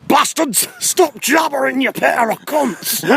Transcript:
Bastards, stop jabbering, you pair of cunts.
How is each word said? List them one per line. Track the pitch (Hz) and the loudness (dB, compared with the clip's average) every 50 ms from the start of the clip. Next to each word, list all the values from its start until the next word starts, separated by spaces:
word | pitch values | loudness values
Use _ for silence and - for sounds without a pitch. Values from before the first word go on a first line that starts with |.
| - | -6
Bastards, | - - 285 294 - - - 320 302 214 - - - - - | 0 0 0 0 0 0 -2 -2 -2 0 -2 -2 -4 -6 -6
stop | - - - - 370 311 269 - | -4 -4 2 2 2 2 2 -4
jabbering, | - - 262 320 320 320 285 277 269 269 262 262 | -4 0 0 2 0 0 -2 -2 -2 -2 0 0
you | 269 233 | 0 -2
pair | - - - - - - 233 226 | -2 0 2 2 2 2 2 0
of | 208 175 | 0 -4
cunts. | - - - 311 302 240 180 - - - - - - 160 226 | -6 -2 0 0 2 2 0 -4 -6 -6 -4 -4 2 2 2